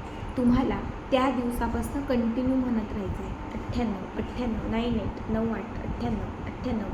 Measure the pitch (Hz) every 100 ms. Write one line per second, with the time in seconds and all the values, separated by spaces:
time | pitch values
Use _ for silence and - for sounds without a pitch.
0 | - - - - 240 247 330 202 - -
1 | - 262 262 247 240 240 233 233 226 285
2 | 277 240 226 233 254 262 247 226 208 214
3 | 190 - 190 - - 214 - 226 233 190
4 | 185 226 220 - 247 214 208 220 240 226
5 | 202 - - 220 226 208 - - - -
6 | 240 208 - - - - 254 220 190